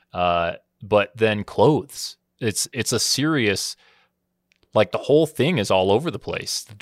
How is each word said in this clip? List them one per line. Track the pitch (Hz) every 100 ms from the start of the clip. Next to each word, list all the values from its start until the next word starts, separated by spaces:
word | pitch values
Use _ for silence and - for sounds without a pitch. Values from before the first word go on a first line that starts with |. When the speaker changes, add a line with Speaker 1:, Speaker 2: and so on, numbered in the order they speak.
| _
Speaker 1:
Uh, | 90 87 85 85 - _ -
but | 101 104 101 -
then | 110 104
clothes. | 98 - 120 139 - - - - _ -
It's, | 117 - -
it's | - 107
a | 113
serious, | - - 151 151 107 95 - - _ _ _ _ _ _ _ _ _
like, | 110 104
the | -
whole | - 147 156
thing | - 170 143
is | 98
all | 95 95
over | 104 165
the | 101
place. | - 90 - -
The | -
Speaker 2:
I | 107